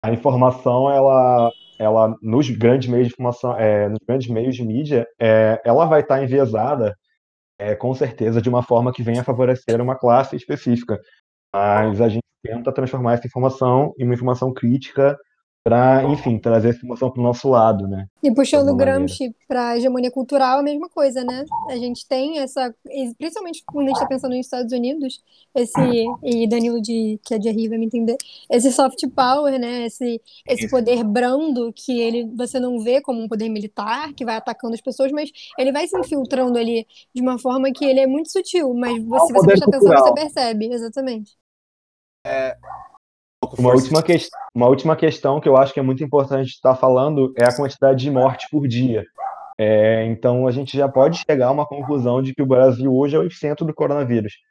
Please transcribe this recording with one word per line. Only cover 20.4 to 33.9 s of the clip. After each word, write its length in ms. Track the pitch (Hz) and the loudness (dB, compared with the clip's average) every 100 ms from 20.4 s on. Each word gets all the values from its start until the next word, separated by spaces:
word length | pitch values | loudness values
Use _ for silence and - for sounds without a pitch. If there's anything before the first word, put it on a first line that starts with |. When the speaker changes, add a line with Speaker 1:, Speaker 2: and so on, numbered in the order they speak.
| 262 269 | 2 0
Speaker 2:
a 40 | |
mesma 280 | 285 294 349 | -2 -4 -8
coisa, 340 | - 277 254 | -2 -2 -2
né? 220 | 247 254 294 906 880 | -8 -8 -8 -8 -6
A 60 | 254 | -8
gente 300 | 247 240 - | -8 -10 -6
tem 320 | 262 285 320 | -4 -4 -6
essa, 360 | 262 269 254 233 - | -6 -6 -6 -8 -14
e 280 | 277 247 | -8 -8
principalmente 480 | 233 320 370 359 330 | -8 -10 -10 -12 -14
quando 220 | - 285 269 | -10 -4 -2
a 20 | |
gente 100 | 269 | -2
tá 80 | 269 | -2
pensando 300 | 262 262 247 | -4 -4 -6
nos 80 | |
Estados 260 | 254 247 233 | -6 -8 -4
Unidos, 480 | 254 240 311 269 - _ _ _ | -4 -4 -4 -8 -10 _ _ _
esse, 500 | 262 240 - 254 240 226 254 | -4 -2 0 0 0 -2 -6
e 240 | 285 233 226 | -4 0 0
Danilo 360 | 240 233 233 | 0 -2 -4
de, 360 | 214 226 220 214 | -4 -4 -4 -6
que 80 | - | -6
é 60 | 226 | -4
de 120 | 220 | -2
Rio 200 | 214 226 | -2 -4
vai 80 | 226 | -4
me 80 | 226 | -4
entender, 320 | 233 226 254 - - _ | -2 -2 -4 -8 -18 _
esse 200 | 233 254 | 2 2
soft 380 | 247 269 262 269 - | 2 0 0 -6 0
power, 420 | 254 277 285 262 | 2 2 0 -2
né? 280 | 233 247 233 | -4 -6 -8
Esse, 340 | - 247 226 _ - - | -6 -6 -6 _ -20 -6
esse 200 | - 220 | -4 0
Speaker 3:
Isso. 40 | |
Speaker 2:
poder 320 | 262 226 247 | 0 0 0
brando 720 | 214 208 247 269 320 247 233 | 0 0 0 0 0 -2 -4
que 260 | - - 247 | -8 -6 -2
ele, 320 | 233 233 233 226 | -2 -2 -6 -8
você 240 | 247 262 | -6 -4
não 200 | 247 247 | -4 -4
vê 200 | 220 262 | 0 0
como 220 | 285 233 | 0 -8
um 60 | 226 | -6
poder 200 | 214 226 | -6 -4
militar, 640 | 214 208 - 208 | -6 -8 -10 -6